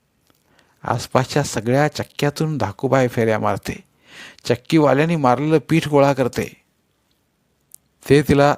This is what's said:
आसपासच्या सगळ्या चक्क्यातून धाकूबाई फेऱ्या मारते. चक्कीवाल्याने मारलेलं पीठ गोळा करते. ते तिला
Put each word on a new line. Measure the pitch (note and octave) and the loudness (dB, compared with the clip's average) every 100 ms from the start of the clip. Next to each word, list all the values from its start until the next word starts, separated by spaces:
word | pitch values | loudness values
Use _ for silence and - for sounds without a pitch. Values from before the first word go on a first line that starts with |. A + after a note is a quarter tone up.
| _ _ _ _ _ _ _ _ | _ _ _ _ _ _ _ _
आसपासच्या | - A#2 - C3 B2+ D3 | -6 -6 0 0 0 -2
सगळ्या | C#3 A#2+ A2 C3+ D3+ | -2 -4 -2 0 0
चक्क्यातून | - - - C#3+ C#3+ D#3 C#3+ | -4 -10 -4 -4 -2 -4 -4
धाकूबाई | G2+ - C3 C3+ B2 | -6 -6 -2 0 0
फेऱ्या | A#2+ A2+ G#2+ | -2 -2 -2
मारते. | G#2 F#2+ - - _ _ _ - - - | -2 -4 -8 -12 _ _ _ -20 -20 -8
चक्कीवाल्याने | - A#2+ - E3 C#3+ C3+ D#3+ E3 | -4 -4 0 2 4 4 2 2
मारलेलं | B2+ B2 D3+ D#3+ - | 2 0 2 0 0
पीठ | D#3 D3 | -2 2
गोळा | C#3+ C#3 | 2 2
करते. | C3+ A#2+ A2+ - - _ _ _ _ _ _ _ _ _ _ _ - _ _ - | 0 -2 -4 -8 -10 _ _ _ _ _ _ _ _ _ _ _ -20 _ _ 2
ते | C#3+ | 2
तिला | C#3+ C#3+ C#3+ | 4 2 2